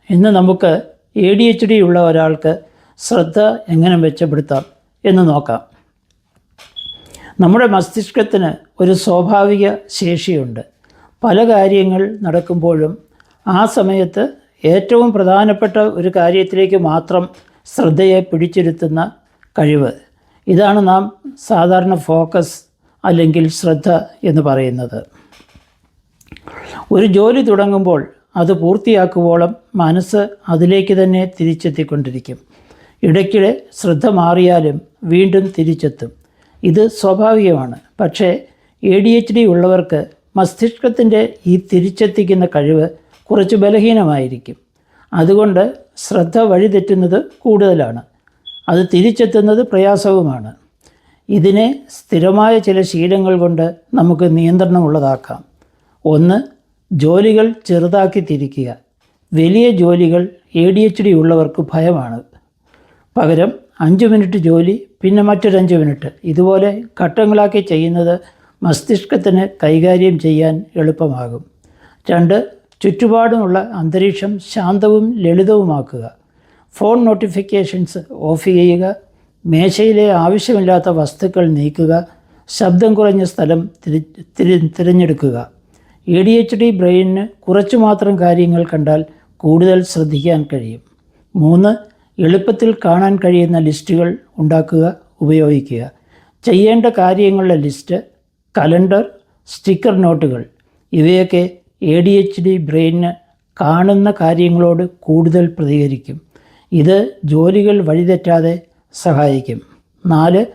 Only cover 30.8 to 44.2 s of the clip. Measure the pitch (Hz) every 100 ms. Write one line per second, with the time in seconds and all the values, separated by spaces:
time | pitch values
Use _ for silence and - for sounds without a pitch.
30.8 | 196 190 185 185 185 185 165 165 175 147
31.8 | 156 147 131 123 - 123 _ _ _ _
32.8 | _ _ 175 170 190 208 190 269 - -
33.8 | 185 156 226 190 170 175 180 175 156 143
34.8 | - _ 180 175 196 196 190 185 160 160
35.8 | 151 - 117 - _ _ _ _ 180 170
36.8 | 220 214 196 190 220 220 196 151 127 117
37.8 | _ - 180 - 185 208 - _ _ _
38.8 | 202 190 208 233 233 226 220 175 180 185
39.8 | 170 151 156 _ _ 185 180 - 233 -
40.8 | 254 233 226 214 220 - 180 180 - 180
41.8 | 185 185 214 - 185 185 180 151 143 156
42.8 | 160 - _ _ - 208 196 214 202 214
43.8 | 226 220 170 143